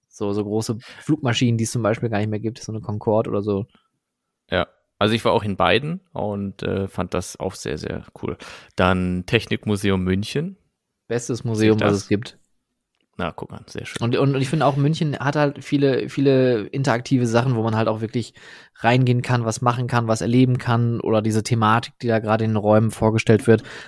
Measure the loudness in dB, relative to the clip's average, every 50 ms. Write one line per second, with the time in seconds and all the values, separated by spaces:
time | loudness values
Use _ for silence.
0 | _ _ _ -6 -6 -4 -2 -2 -2 -2 -2 -2 -2 -2 -6 -8 -8 -14 -20 -12
1 | -4 -2 -2 0 0 -2 0 2 2 0 2 0 -2 -2 -2 -2 0 0 0 0
2 | -2 -4 -2 -2 -2 -2 -4 -4 -6 -6 -8 -8 -10 -10 -10 -10 -8 -8 -8 -4
3 | 0 0 2 2 0 0 -2 -2 -2 0 -2 -2 -2 -6 _ _ _ _ _ _
4 | _ _ _ _ _ _ _ _ _ _ -2 -2 -2 -4 _ _ _ _ _ _
5 | 0 2 2 2 0 0 0 0 0 -2 -2 0 2 2 2 2 0 -2 -8 -10
6 | -10 _ _ -8 -6 -6 -4 -6 -6 -8 -8 -8 -6 -4 -4 -4 -4 -4 -6 -6
7 | -6 -4 -4 -6 -6 -8 -10 -8 -8 -8 -8 -8 -8 -8 -8 -8 -8 -8 -8 -10
8 | -12 -16 _ -12 -10 -10 -10 -10 -14 -18 -20 -20 -20 -12 _ 0 2 2 2 2
9 | 0 -2 -2 -4 -4 -2 0 -2 0 -2 -6 -6 -2 -4 -4 -2 0 0 0 0
10 | 0 0 0 -2 -2 -4 -6 -6 -6 -6 -10 -14 _ _ _ _ _ _ _ _
11 | _ -6 -6 -6 -4 -4 -6 -6 -4 -4 0 2 4 4 4 4 4 2 0 0
12 | 0 0 -2 -2 -2 -6 -14 _ _ _ _ _ _ _ _ _ _ _ _ _
13 | _ _ _ -6 -6 -6 -6 -8 -12 -14 -14 -16 -18 -14 -14 -14 -12 -12 -8 -4
14 | -2 0 0 2 2 2 2 0 0 0 0 2 2 2 2 2 0 0 0 0
15 | -2 -4 -4 -2 -4 -2 0 2 0 0 -2 -4 -6 -2 0 2 2 2 2 0
16 | -2 -4 -2 0 2 4 4 4 4 4 2 0 -2 -4 -4 -2 0 0 0 0
17 | 0 0 0 2 2 2 2 2 2 2 0 0 0 0 0 0 0 0 0 -2
18 | -4 -4 -4 -6 -6 -6 -12 -20 -20 -20 -20 -20 -20 _ _ -2 2 4 4 4
19 | 4 4 2 2 0 0 -2 0 0 -2 -4 0 0 0 0 0 -2 -2 0 0
20 | 0 0 0 0 0 2 4 4 4 4 2 0 0 0 2 2 2 2 0 -2
21 | -2 0 0 2 2 2 0 0 0 0 0 2 4 4 4 2 0 -4 -10 _
22 | -2 0 0 0 2 0 0 0 2 0 0 2 2 4 4 4 4 2 0 0
23 | 0 2 2 2 4 4 4 4 6 6 4 4 4 -2 -14 -18 -16